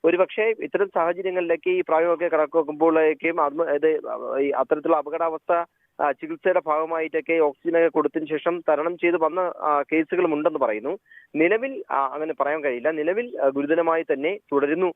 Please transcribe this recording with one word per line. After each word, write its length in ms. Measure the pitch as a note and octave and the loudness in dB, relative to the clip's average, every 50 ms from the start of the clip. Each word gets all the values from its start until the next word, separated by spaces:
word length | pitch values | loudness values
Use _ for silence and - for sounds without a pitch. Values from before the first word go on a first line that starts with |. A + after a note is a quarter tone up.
| - | 2
ഒരുപക്ഷേ 500 | E3 F3 F3 F#3 - - - G#3+ A3+ A3 - | 2 4 4 2 0 0 0 0 0 0 -2
ഇത്തരം 260 | - C#3+ - F3+ G3+ G3 _ | -6 -6 -2 -2 -2 0 _
സാഹചര്യങ്ങളിലേക്ക് 760 | F#3 E3 E3+ F3+ F3+ F#3+ F#3+ F3+ F#3 F3 E3+ E3+ D#3+ _ F#3 | -2 0 0 -2 -2 -4 -4 -2 -2 0 0 -2 -2 _ -2
ഈ 100 | F#3 F#3 | 0 0
പ്രായമൊക്കെ 480 | F3 - D#3+ D#3+ E3 F3 E3+ D3+ F3 E3+ | 0 2 2 2 4 2 0 0 0 0
കണക്കാക്കുമ്പോഴേക്കും 1120 | D#3+ D3+ D#3 D3 - E3 D3+ C#3+ D3+ D3 D#3+ E3 D#3+ D#3+ D#3 D#3 D#3 C#3+ - E3 E3+ F3 | 2 0 0 2 0 -2 0 0 0 2 2 4 4 4 4 2 2 0 -2 -2 0 0
ആത്മ-, 280 | D3+ C#3+ C#3+ D#3 E3+ D3+ | 0 0 0 -2 -2 0
ഇത് 320 | C#3+ D3 D3+ D#3 D#3 D3 A2+ A2+ A2+ A2+ B2 A#2 A#2+ C3+ | 0 2 2 2 0 0 -4 -6 -8 -8 -6 -4 -2 -2
ഈ 120 | C#3 C#3+ | 0 0
അത്തരത്തിലുള്ള 460 | C3 B2 C3 _ D#3 D3+ D3 D#3 E3 | 0 -2 0 _ -2 -2 2 0 0
അപകടാവസ്ഥ, 680 | D3+ C#3 D3 D#3 D#3+ E3 E3 D#3+ D#3+ _ - F3+ E3+ E3+ _ _ _ _ _ _ - | 0 0 -4 -4 -2 -2 -2 -4 -6 _ -2 -2 -2 -2 _ _ _ _ _ _ -2
ആ, 100 | C#3 D3 | -2 -2
ചികിത്സയുടെ 500 | C3+ _ - D3+ E3+ D#3+ - F#3+ F3+ F3+ - | -2 _ -8 -10 -10 -2 0 2 2 2 0
ഭാഗമായിട്ടൊക്കെ 720 | D#3+ D3+ D#3 D#3+ D#3+ E3 E3 D#3+ D#3+ - D#3+ D#3 - E3 E3 | 0 -2 -2 -2 -2 -4 -4 -4 -2 -4 -6 -2 0 2 2
ഓക്സിജനൊക്കെ 500 | D#3 D3 C3+ _ _ E3+ E3 E3+ E3 D#3+ | 2 2 0 _ _ 0 2 4 2 4
കൊടുത്തതിന് 400 | - - D3 D3 _ D#3+ D#3 D3 | 2 2 0 0 _ -2 -4 -4
ശേഷം 320 | D#3 D3 - E3+ F3 F3 E3 - | -6 -2 -2 -2 -4 -2 0 0
തരണം 300 | D#3 C#3+ D#3 E3+ F3+ E3 | 0 2 0 -4 -4 0
ചെയ്ത് 180 | - E3+ E3+ | 0 0 2
വന്ന, 240 | E3 D#3+ D#3 D#3 F#3 | 2 0 0 0 0
ആ, 440 | F#3 F3 - - - D3+ D3 C#3+ C#3 - | -2 -2 -4 -4 -2 0 0 0 0 0
കേസുകളും 420 | D#3 D#3+ D#3+ _ - F3 F3+ E3 D3+ | 0 0 0 _ 0 0 0 0 0
ഉണ്ടെന്ന് 240 | D3 D#3 F3 D#3 D3+ | 0 0 0 0 2
പറയുന്നു. 400 | C3 A#2 G#2+ G#2+ A2 C#3 F#3 G#3+ _ _ - - - _ - | 0 0 0 -2 -4 -6 -8 -8 _ _ -20 -20 -20 _ 0
നിലവിൽ, 500 | D3 D#3+ F3 G#3 A3 B3 C4+ C4+ - - - | 2 4 4 4 2 0 -4 -6 -10 -8 -2
ആ, 160 | C3+ C3+ C#3 | -2 0 0
അങ്ങനെ 280 | C3 C3+ D3 D#3 D#3+ D#3 - | 0 -2 -6 -6 -6 -2 -2
പറയാൻ 240 | C#3 C#3+ D3+ D#3+ D3 | -2 -2 0 0 -2
കഴിയില്ല. 260 | D3 B2 A#2+ A#2+ D3+ | -2 -2 0 -2 -2
നിലവിൽ, 480 | E3 D#3 D3+ E3 F#3+ A3 A#3+ B3 - - | -2 0 -2 0 0 -2 -4 -6 -4 0
ആ, 80 | C#3 C#3 | 0 0
ഗുരുതരമായി 540 | C3+ C#3 C#3+ C#3+ D#3+ E3 E3+ E3 E3 E3 | 2 0 0 2 2 2 4 2 2 0
തന്നെ 360 | E3 - D3+ C3+ C#3 E3 G3+ - _ _ | 0 -2 -2 -2 0 -4 -4 -4 _ _
തുടരുന്നു 400 | C#3+ C#3+ C#3 C#3+ D#3 E3+ F#3 F3+ - | 0 0 2 2 0 0 0 0 -2